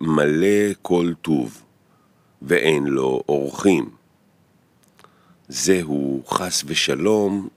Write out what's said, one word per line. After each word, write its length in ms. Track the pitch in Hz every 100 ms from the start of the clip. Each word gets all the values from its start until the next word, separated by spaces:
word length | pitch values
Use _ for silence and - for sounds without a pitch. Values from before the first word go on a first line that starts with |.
מלא 720 | 80 76 73 78 95 104 104 95
כל 300 | - 90 87 82
טוב, 400 | 82 73 57 - _ _ _ _ _ _ _ -
ואין 440 | 67 85 80 76 71
לו 360 | 67 65 64 -
אורחים. 640 | 73 69 - 98 82 - - _ _ _ _ _ _ _ _ _ _ - _ _ _ -
זהו 760 | 73 85 92 80 71 69 67 -
חס 380 | - 92 - -
ושלום 840 | 80 - 69 95 107 98 98 95